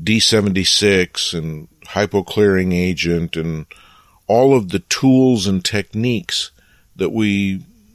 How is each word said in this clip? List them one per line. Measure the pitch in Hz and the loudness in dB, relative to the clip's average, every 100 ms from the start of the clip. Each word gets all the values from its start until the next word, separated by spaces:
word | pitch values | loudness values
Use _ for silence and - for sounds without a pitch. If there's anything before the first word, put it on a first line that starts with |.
D | 82 110 | -2 2
seventy-six | - 110 101 95 90 - 104 95 87 - - | 2 2 2 0 0 2 2 2 0 -4 -6
and | 87 80 76 80 _ - | -6 -8 -10 -14 _ -8
hypoclearing | 95 104 101 90 - 104 95 92 | -4 -2 -2 -2 0 2 4 2
agent | 87 90 85 85 85 82 82 | 0 0 -2 -2 -2 -2 -6
and | 82 78 76 - _ _ _ _ - | -6 -8 -12 -20 _ _ _ _ 0
all | 113 135 135 | 4 4 4
of | 95 | 2
the | 95 | -6
tools | - - 135 131 131 117 98 | -6 0 2 4 4 2 0
and | 95 | -2
techniques | - 104 95 107 120 113 - - - _ _ _ _ | -2 -4 -6 -4 -2 -4 -6 -8 -8 _ _ _ _
that | - 90 | -6 -4
we | 110 107 98 98 95 - _ _ | -2 -2 0 -2 -4 -10 _ _